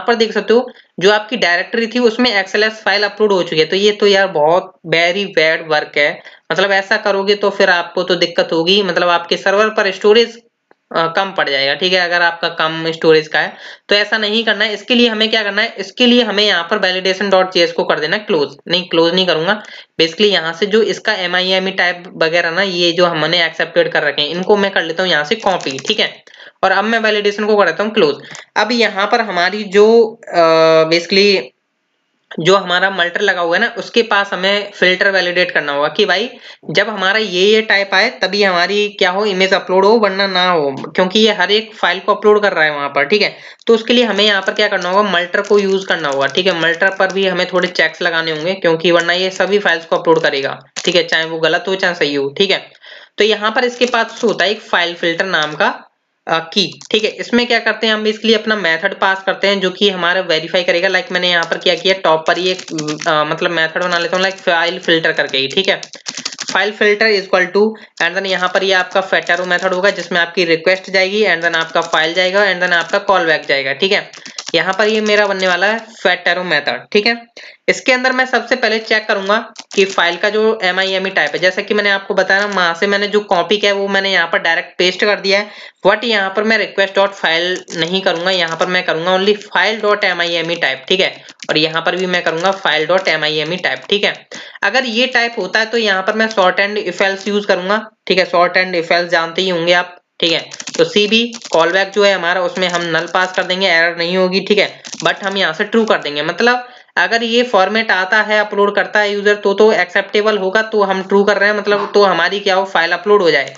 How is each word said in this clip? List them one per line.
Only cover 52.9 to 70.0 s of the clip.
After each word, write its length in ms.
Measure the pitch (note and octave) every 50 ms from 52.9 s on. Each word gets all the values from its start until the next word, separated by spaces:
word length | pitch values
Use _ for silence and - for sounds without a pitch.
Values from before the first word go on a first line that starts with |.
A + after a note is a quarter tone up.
| - - - - _ -
तो 60 | G#3
यहाँ 260 | A3 G#3 G3+ G#3 G#3+
पर 140 | A3 C4 B3
इसके 220 | B3 A#3+ - B3
पास 340 | A#3 - A#3 A3+ A3 - - -
होता 200 | A3 F3 E3 F3
है 60 | F#3+
एक 100 | G#3+ A3 -
file 320 | - - F#3 F3 E3+ F3
filter 320 | E3+ - E3+ E3+ E3+ F#3+
नाम 280 | F#3+ F3+ D#3+ D3+ D3+ D3+
का, 200 | - G3 A#3 C4 - - - _ _ _ _ _ _ _
अ, 120 | - - E3 E3 - -
की, 100 | G#3 F#3 E3 - - - -
ठीक 140 | - A3 G#3+
है। 40 | F#3+ - -
इसमें 260 | F#3 - - A#3+ A#3+
क्या 120 | A#3+ A#3 A3+
करते 280 | A3 A3 G#3+ - -
हैं 80 | A3+ A3
हम, 120 | G#3+ G#3+
इसके 200 | G#3+ G#3+ G#3+ - A3
लिए 80 | A3
अपना 200 | G#3+ G#3+ A3+ A3
मेथड 380 | G#3 F#3+ E3 D#3+ D#3+ G3 G3 G3 -
पास 220 | A3 F#3+ F#3+ F#3 -
करते 200 | - F3+ - -
हैं 120 | G3 G3+ G3
जो 100 | F#3 F#3
कि 180 | F3+ - G3+ G3+
हमारा 300 | F#3 F3+ E3+ E3+ F3+ F#3+
verify 420 | F3+ E3+ D#3+ D#3 E3 E3 F3+ F#3 F3
करेगा। 260 | F#3 F3 E3+ F3+ G3
Like 240 | F#3 F3+ F3 - F#3+
मैंने 180 | F3+ F3+ F3+
यहाँ 140 | F3 E3+ E3+
पर 140 | E3+ F#3+ F3+
क्या 160 | - F#3 F3
किया, 200 | D#3+ D#3 F#3 F#3+ F#3+ -
top 200 | F3 D#3+ D#3 D#3
पर 120 | - E3+ E3+
ही 120 | F3+ F#3
एक, 120 | F#3 F#3 - - E3 D#3 D3+ D3+ D3+ D3+ - E3+
अ, 160 | D#3 D3+ D3+
मतलब 260 | D3+ D#3+ D#3 F3+ F3
मेथड 320 | E3+ E3 D#3+ D#3+ D#3+ F3+ F3+
बना 160 | F3+ F3 E3+
लेता 180 | E3+ E3 -
हूँ, 80 | G#3+ F#3
like 160 | F#3+ F#3 -
file 380 | - F#3+ F3 E3 E3+ E3+ F3+ F3+
filter 340 | F3+ - E3+ E3 D#3+ E3 D3+
करके 260 | D#3+ D3 C#3 - C3+
ही, 100 | C3+ C3
ठीक 200 | - F#3+ F#3+ G3
है। 120 | F3 - - - - - - - - - - - - - -
File 260 | - - F#3 F#3+ G#3 G#3+
filter 340 | - A3+ G#3 G#3 G#3 A3+ A3
is 140 | G#3+ G3 F3+
equal 220 | F#3+ - F#3 F3+ F3+ -
to, 100 | G3 G#3 A3 A3 - - - _ - E3+
and 140 | E3+ F3
then 100 | F#3+ F#3+
यहाँ 240 | F#3+ F#3 F3 F3+ F3+ -
पर 100 | G3 F#3+
ये 80 | F#3+ F#3+
आपका 280 | F#3 F3+ - - G3 F#3+ F#3+
fetero 360 | - E3+ E3 - F3 F3 F3+
method 280 | F3+ F3+ F3 F#3 F#3 F3+
होगा 160 | F3+ F3+ G3+
जिसमें 300 | F#3+ F3+